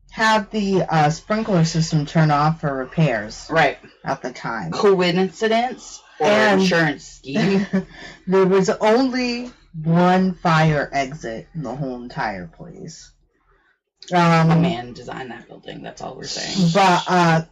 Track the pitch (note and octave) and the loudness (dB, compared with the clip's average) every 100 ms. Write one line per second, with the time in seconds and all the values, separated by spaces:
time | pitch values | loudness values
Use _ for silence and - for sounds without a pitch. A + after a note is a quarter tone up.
0 | _ - A3 A3 G3+ A3 G3 F#3 - D#3+ | _ -2 2 2 0 -4 0 0 0 2
1 | D3+ D#3+ - G#3+ A3+ F3+ D#3+ E3 D#3+ D#3 | 2 0 -4 -4 0 2 2 0 0 0
2 | D3 E3 D#3 C#3+ D#3 D#3+ D3+ C3+ C3 - | 0 2 4 4 2 0 -4 -4 -4 0
3 | D3+ A2 G#2+ - - D#3+ C#3+ - - _ | 0 0 -6 -14 -4 0 0 -2 -16 _
4 | - C3+ B2+ - B2+ A2+ D#3+ E3 G3+ F#3 | -8 -6 -8 -10 -8 -8 -6 0 2 4
5 | F3+ F3 F#3+ - A3 A3+ B3 G#3 - - | 2 2 0 -2 0 0 -2 -6 -16 -20
6 | _ - G#3+ G#3+ G#3+ F#3+ F#3 E3+ D#3 C3+ | _ -2 2 2 2 2 2 2 0 -4
7 | - - C3 C#3 F3 G3 - F#3+ - - | -12 -20 -8 -2 0 0 0 -4 -6 -16
8 | - - - F#3+ F3+ F#3+ F#3+ - G#3+ A#3 | -20 -14 0 2 4 4 2 2 2 2
9 | C4+ B3 B3 A#3+ B3 - _ E3 D#3 E3+ | 2 -2 -4 -6 -10 -16 _ -6 0 2
10 | F3+ F#3 F#3+ F3+ F3 D#3+ D#3+ D3+ - C#3 | 4 4 2 -2 0 2 2 2 -2 -4
11 | C3 D3+ A#2 A2+ - E3 B2 B2+ C3 B2 | -4 -8 -12 -12 -12 -10 -8 -6 -8 -8
12 | B2 D3 A#2 F#2+ F2 - E2+ - D#3+ - | -10 -8 -6 -8 -14 -18 -20 -18 -18 -18
13 | - _ _ _ _ _ _ _ _ _ | -20 _ _ _ _ _ _ _ _ _
14 | - F3 E3+ E3 E3 E3 F3 - - - | -2 2 4 4 4 4 2 -2 -8 -14
15 | - - B2 - - - G1+ - A#1 - | -14 -14 -14 -16 -18 -20 -18 -16 -16 -14
16 | - - - - - G3 E3+ E3+ F#3+ E3+ | -14 -12 -12 -10 -6 0 2 4 4 4
17 | - F3+ E3+ D#3+ E3 | 2 2 4 2 0